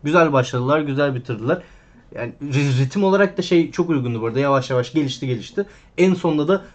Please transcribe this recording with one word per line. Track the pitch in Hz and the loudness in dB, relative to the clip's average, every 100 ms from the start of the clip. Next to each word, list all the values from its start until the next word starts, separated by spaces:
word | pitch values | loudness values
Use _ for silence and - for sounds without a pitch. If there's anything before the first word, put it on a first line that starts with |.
Güzel | 147 170 160 | 0 4 4
başladılar, | 139 127 127 127 151 | 4 0 -2 0 0
güzel | 147 135 143 | 0 0 0
bitirdiler. | 127 117 110 113 180 - - _ - - | -2 -6 -6 -2 -2 -4 -20 _ -20 -18
Yani | - 120 - | -12 -10 -10
ri-, | 143 135 143 127 | -4 -2 0 0
ritim | 131 202 | 0 2
olarak | 190 196 196 190 | 2 4 2 0
da | |
şey | 180 175 160 | 0 2 2
çok | - 170 | -2 0
uygundu | 147 120 113 | 0 -2 -4
bu | 113 | -2
arada. | 120 | -2
Yavaş | 143 135 127 | 2 0 0
yavaş | 127 123 | -2 0
gelişti, | 156 139 - 135 | -2 -2 -4 -4
gelişti. | 120 98 - 202 - - - | -4 -4 -6 -6 -10 -14 0
En | 185 | 2
sonunda | 180 170 151 147 | 2 0 0 2
da | 190 - | 0 -2